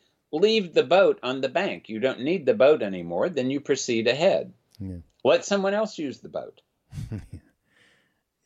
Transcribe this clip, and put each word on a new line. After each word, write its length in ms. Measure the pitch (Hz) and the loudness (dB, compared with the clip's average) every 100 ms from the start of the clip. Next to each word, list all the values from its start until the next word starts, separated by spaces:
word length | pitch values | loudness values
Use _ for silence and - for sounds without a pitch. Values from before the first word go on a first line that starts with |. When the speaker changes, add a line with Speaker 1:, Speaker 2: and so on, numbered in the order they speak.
| _ _ _ | _ _ _
Speaker 1:
leave 420 | 151 208 220 175 | 2 2 2 2
the 100 | 160 | 0
boat 360 | 139 180 175 135 | 4 4 4 2
on 180 | 123 135 | -2 -4
the 80 | 131 | -2
bank. 380 | 175 190 87 - | -2 -4 -6 -10
You 120 | 110 | -4
don't 220 | 131 - | -2 -2
need 240 | 131 185 131 | -2 -2 0
the 80 | |
boat 280 | 110 135 156 | 4 6 6
anymore. 480 | 104 92 85 85 156 | 2 -6 -6 -2 -2
Then 200 | 143 127 | -2 -4
you 120 | 139 | -4
proceed 460 | - 135 - 113 113 | -2 -4 0 0 0
ahead. 460 | 139 185 151 - - _ _ | 2 2 2 -4 -14 _ _
Speaker 2:
Yeah. 180 | 95 87 - _ | -12 -12 -16 _
Speaker 1:
Let 220 | 123 170 - | 2 2 2
someone 280 | 202 190 | -2 0
else 240 | 202 208 - | -2 -4 -6
use 220 | 143 - | -10 -10
the 100 | - | -12
boat. 320 | - - _ _ _ _ - - | -12 -12 _ _ _ _ -14 -12
Speaker 2:
<laughs> 120 | 104 - - _ _ _ _ _ _ _ _ _ _ | -12 -14 -20 _ _ _ _ _ _ _ _ _ _